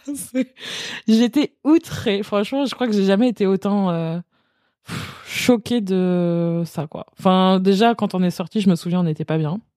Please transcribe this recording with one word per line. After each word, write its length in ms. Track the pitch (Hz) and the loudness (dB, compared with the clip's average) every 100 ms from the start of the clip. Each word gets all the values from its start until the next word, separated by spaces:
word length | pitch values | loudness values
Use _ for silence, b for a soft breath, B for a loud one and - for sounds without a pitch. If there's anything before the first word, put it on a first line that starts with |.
| - | -12
passer. 480 | 277 - 254 254 B B B B B - | -12 -6 -4 -4 B B B B B 2
J'étais 500 | 220 240 294 277 _ | 4 4 2 -2 _
outrée. 580 | 277 330 - - 214 196 | 2 2 2 -4 -2 -2
Franchement, 440 | 208 208 202 277 269 | -2 -2 -2 -2 -4
je 100 | - | -2
crois 100 | 247 | 0
que 80 | |
j'ai 100 | 208 190 | 2 2
jamais 240 | 196 247 | 4 2
été 180 | 196 196 | 2 0
autant, 420 | 190 202 202 190 | 0 0 0 0
euh, 300 | 165 165 170 - B B B B B B | -2 -4 -6 -10 B B B B B B
pff, 380 | B B B - | B B B -12
choquée 540 | - - 240 - 240 | -2 2 2 2 -2
de 800 | 190 185 185 180 175 170 170 170 165 | 0 0 0 0 0 0 -2 -2 -4
ça, 200 | - 151 | -6 -10
quoi. 220 | - - - | -10 -16 -4
Enfin, 420 | 190 185 185 190 | 2 4 4 4
déjà, 360 | 190 196 233 226 | 4 4 2 2
quand 180 | 208 | -2
on 80 | 180 | 0
est 80 | 180 | -2
sorti, 320 | - 165 220 | -2 -4 0
je 80 | 190 | 2
me 60 | 165 | 2
souviens, 240 | 180 180 | 0 -2
on 40 | 170 | 0
n'était 200 | 151 156 | -2 -2
pas 140 | 160 | -2
bien. 200 | 151 202 - | -2 -4 -10